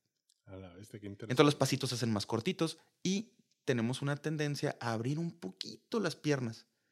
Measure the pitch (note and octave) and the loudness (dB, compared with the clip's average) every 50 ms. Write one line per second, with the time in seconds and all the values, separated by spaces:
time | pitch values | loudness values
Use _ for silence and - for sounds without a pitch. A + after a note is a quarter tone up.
0 | _ _ _ _ _ _ _ _ _ - G2 F#2+ F#2+ F#2 E2+ F#2 G#2 - - G#2+ | _ _ _ _ _ _ _ _ _ -20 -18 -18 -18 -18 -18 -20 -18 -18 -16 -12
1 | G#2 G2+ G2+ - A#2+ G#2+ C3 C3 D3+ D3 D3 - C#3 C3 - B2+ - B2+ B2+ A#2 | -10 -10 -10 -8 -6 2 6 8 8 8 8 6 2 2 2 0 -2 -2 -2 0
2 | B2 A#2 A2 G2+ - - - - - - - - E3 D#3 - - - _ _ _ | 0 2 2 0 0 0 -2 -2 0 0 0 0 0 -2 -2 -6 -16 _ _ _
3 | - F3+ F#3+ G3 A#3 - _ _ _ _ _ _ _ - C3 A#2+ A2+ A#2 C3 - | -2 0 0 0 -2 -6 _ _ _ _ _ _ _ 0 0 2 2 0 -2 -2
4 | C#3 C#3+ C#3+ C#3+ - D#3 D#3+ D3+ D3+ D3 C#3+ C3+ - C#3+ - - B2 A#2 A2+ A2 | -2 -4 -2 -2 -4 -4 -2 -2 -2 -2 -2 -2 -2 -4 -4 -2 -4 -4 -2 -2
5 | A2+ B2+ D3 D#3 E3+ E3+ E3 - - F#3 F#3 - - - - - _ - - A#3 | -2 -2 -2 -2 -4 -6 -6 -8 -10 -10 -10 -10 -12 -12 -12 -16 _ -4 -2 -2
6 | G3+ E3+ D3+ - - D3+ D3 C3+ B2+ A2+ A2+ - - _ _ _ _ _ | 0 -2 -4 -2 0 0 2 2 0 -4 -6 -8 -14 _ _ _ _ _